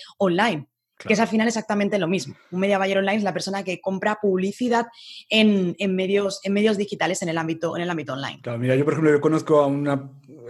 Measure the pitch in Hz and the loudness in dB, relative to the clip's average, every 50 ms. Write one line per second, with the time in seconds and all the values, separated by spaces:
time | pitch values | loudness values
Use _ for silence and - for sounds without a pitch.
0 | - - - - 202 185 170 180 214 240 175 147 135 _ _ _ _ _ _ - | -20 -12 -4 0 0 2 2 2 0 0 0 -4 -8 _ _ _ _ _ _ -10
1 | - - 214 190 226 - 208 220 220 233 226 220 214 - 214 202 202 202 208 202 | -2 0 2 2 2 0 2 0 0 0 -2 -4 -4 -4 -2 -2 0 0 0 0
2 | 175 160 190 180 123 135 - _ _ - 175 180 190 202 202 190 196 190 196 190 | 0 0 -2 -2 -4 -6 -14 _ _ -8 -4 -2 0 2 2 2 2 0 0 0
3 | 196 196 208 220 208 190 156 175 - 190 196 196 190 185 180 165 - 190 190 185 | 0 0 0 0 0 -2 -2 -4 -6 -6 -6 -6 -4 -6 -6 -4 -4 -4 -4 -2
4 | 214 208 214 - - 202 185 185 185 196 196 - 247 240 233 233 233 233 - - | -2 -2 -2 0 0 0 2 2 0 -2 -2 -2 -2 0 0 0 0 -2 -10 -20
5 | - - - - - - - 220 214 214 202 196 185 175 170 - 202 190 190 185 | -20 -20 -20 -16 -6 0 2 4 6 6 4 4 2 0 -2 -2 -2 -2 0 0
6 | 185 185 202 202 202 196 190 - - 196 196 208 208 220 214 190 208 202 208 - | 0 0 0 0 0 0 -4 -6 -4 -2 0 2 2 2 2 0 -2 -4 -4 -4
7 | 165 160 190 - 185 165 160 165 160 160 165 165 - 165 - 170 175 175 170 156 | -2 -2 -2 -4 -4 -4 -2 -2 -2 -4 -4 -4 -4 -6 -4 -4 -6 -4 -6 -6
8 | 143 135 131 139 139 123 - - - 123 120 117 123 127 131 131 139 151 143 147 | -6 -8 -8 -8 -8 -10 -10 -10 -8 -8 -6 -2 0 2 2 2 2 2 2 2
9 | 160 151 147 143 147 156 156 156 156 - 156 147 143 139 139 143 143 143 139 135 | 4 4 4 4 4 2 2 2 2 4 4 4 4 4 2 0 0 -2 -2 -2
10 | 135 - - - _ - 143 156 - | -4 -10 -18 -20 _ -20 -20 -18 -16